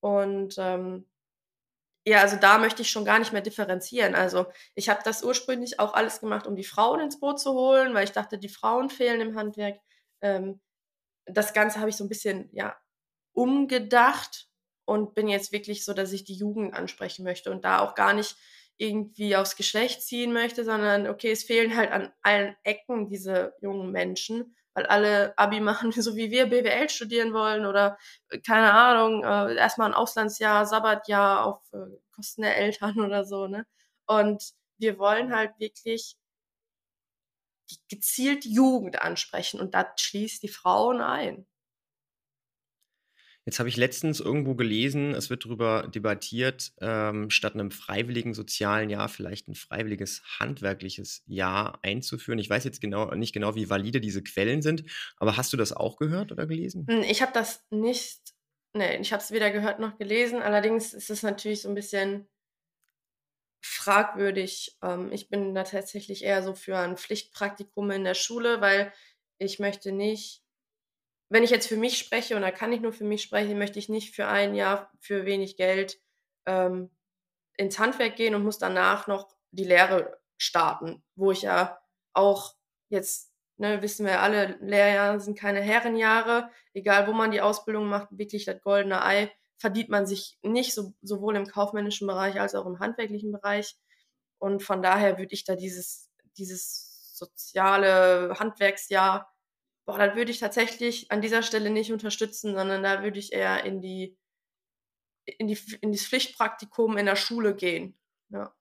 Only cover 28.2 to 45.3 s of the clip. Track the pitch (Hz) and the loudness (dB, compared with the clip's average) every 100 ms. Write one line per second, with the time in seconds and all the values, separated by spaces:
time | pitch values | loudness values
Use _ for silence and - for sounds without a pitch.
28.2 | _ - - 220 220 208 247 233 220 220 | _ -12 2 6 8 10 10 8 6 2
29.2 | - 202 202 - 220 220 214 - 226 - | 2 2 2 4 4 4 2 2 0 0
30.2 | 214 208 220 208 208 220 220 208 - 202 | -2 0 4 4 4 2 2 0 2 4
31.2 | 202 196 220 202 _ 202 190 196 _ - | 6 4 2 -2 _ -16 -16 -18 _ -16
32.2 | 208 - 214 - 202 208 208 214 208 202 | -14 -4 0 2 0 -2 -4 -2 -2 -2
33.2 | 196 196 190 196 226 _ _ _ - 214 | -2 -4 -6 -8 -10 _ _ _ 0 4
34.2 | 208 208 - _ _ _ 220 196 202 214 | 4 2 -6 _ _ _ -2 2 4 4
35.2 | 254 233 214 214 214 - 226 226 - - | 2 0 -2 -4 -10 -8 -6 -6 -6 -16
36.2 | _ _ _ _ _ _ _ _ _ _ | _ _ _ _ _ _ _ _ _ _
37.2 | _ _ _ _ _ - _ 208 - - | _ _ _ _ _ -20 _ -6 -4 0
38.2 | 262 285 262 214 262 254 190 - 165 175 | 0 0 0 4 6 4 -2 -4 -4 -4
39.2 | - 175 175 - 185 185 185 - - 202 | -6 -6 -6 -6 -2 0 -2 -2 -4 -4
40.2 | 220 - 202 - 185 190 226 247 - 139 | -6 -8 -12 -4 2 4 4 2 -2 -2
41.2 | - - - _ _ _ _ _ _ _ | -4 -8 -18 _ _ _ _ _ _ _
42.2 | _ _ _ _ _ _ _ _ _ _ | _ _ _ _ _ _ _ _ _ _
43.2 | _ _ - - 123 117 127 - 160 151 | _ _ -10 -4 -4 0 0 0 -4 -2
44.2 | - 139 135 123 120 107 131 139 143 143 | -2 -2 -2 -2 0 0 0 0 -2 -4
45.2 | - | -6